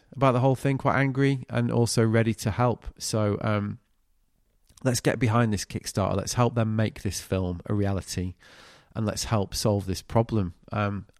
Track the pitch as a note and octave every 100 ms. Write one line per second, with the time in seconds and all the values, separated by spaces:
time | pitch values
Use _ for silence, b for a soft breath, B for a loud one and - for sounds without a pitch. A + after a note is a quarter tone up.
0 | _ - C3+ B2 C3+ B2+ C#3 C3+ C#3 B2+
1 | C3+ C3 C#3 C3+ - A#2+ A#2+ A#2 A#2 -
2 | A2+ A2+ A2+ A2 A2+ G2+ B2 G#2+ - -
3 | - A2 G#2 G2+ A2 G#2 G#2 G#2 _ _
4 | _ _ _ _ _ _ _ - C3 A#2
5 | D3 A2+ A2+ A#2 A2+ G#2 - - - -
6 | F#2+ F#2+ - - A#2+ A#2+ A2 A2 G#2+ -
7 | G#2 - - F#2+ F2+ E2+ - G#2 G2 F#2+
8 | - - F2+ - b b b b b -
9 | G#2+ - - A2 F#2+ - A2+ G2+ F#2+ F2+
10 | - A#2 A#2 A2+ F2+ - - G#2+ G#2 G2+
11 | - _